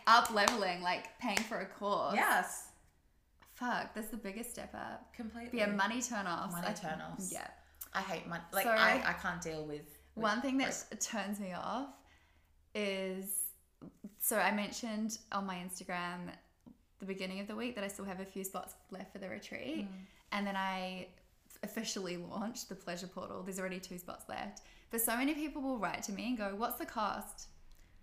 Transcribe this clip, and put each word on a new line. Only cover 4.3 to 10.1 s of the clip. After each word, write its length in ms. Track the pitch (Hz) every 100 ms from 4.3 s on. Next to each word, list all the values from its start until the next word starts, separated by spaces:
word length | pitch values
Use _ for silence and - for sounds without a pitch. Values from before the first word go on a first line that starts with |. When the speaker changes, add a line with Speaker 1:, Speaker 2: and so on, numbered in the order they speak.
| 202 240
Speaker 1:
step 240 | - - -
up. 360 | - - -
Speaker 2:
Completely. 360 | - 220 233 240 240
Speaker 1:
But 100 | 208
yeah, 40 |
money 280 | 202 202 247
turn-offs. 520 | 240 220 190 170 185
Speaker 2:
Money 140 | 170 180
Speaker 1:
I, 60 |
Speaker 2:
turn-offs. 580 | - 170 160 160 165 185
Speaker 1:
yeah. 160 | - - - - - -
Speaker 2:
I 80 | 190
hate 260 | 190 165 175
money. 160 | 170 -
Like, 140 | 196 226
Speaker 1:
So, 60 |
Speaker 2:
I, 300 | - 180 254 -
I 80 |
can't 280 | 175 185 170
deal 220 | 170 156 151
with, 220 | 147 147 - -